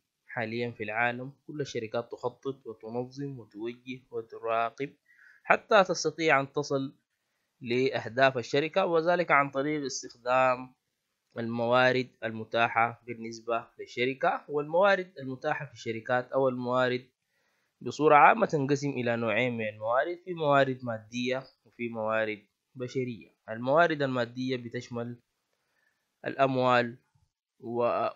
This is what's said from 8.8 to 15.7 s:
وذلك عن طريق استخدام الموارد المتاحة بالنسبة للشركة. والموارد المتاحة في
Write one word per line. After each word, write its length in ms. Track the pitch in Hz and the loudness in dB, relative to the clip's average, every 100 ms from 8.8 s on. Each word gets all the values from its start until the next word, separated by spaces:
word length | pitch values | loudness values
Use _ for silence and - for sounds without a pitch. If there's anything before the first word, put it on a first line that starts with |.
| 190 | 2
وذلك 440 | 165 160 175 165 | 2 2 0 4
عن 200 | 147 139 | 4 2
طريق 340 | 135 147 151 | 0 -2 -2
استخدام 920 | 139 - 127 120 117 131 131 127 127 _ _ _ _ _ _ - | -6 -8 -12 -8 0 4 4 2 -6 _ _ _ _ _ _ -8
الموارد 720 | 113 120 117 127 127 127 123 - | -4 -2 4 6 6 2 -2 -6
المتاحة 760 | 113 110 110 113 117 113 117 117 - | -8 -8 -4 0 2 2 0 -2 -14
بالنسبة 600 | 117 113 113 113 117 117 - | -12 -12 -10 -4 -4 -4 -16
للشركة. 680 | 101 - 127 135 170 - - | -10 -4 -2 0 -2 -2 -4
والموارد 640 | 147 147 170 202 196 185 - | -6 0 2 4 2 -2 -10
المتاحة 480 | 131 131 151 147 | -10 -6 -4 -6
في 60 | 143 | -8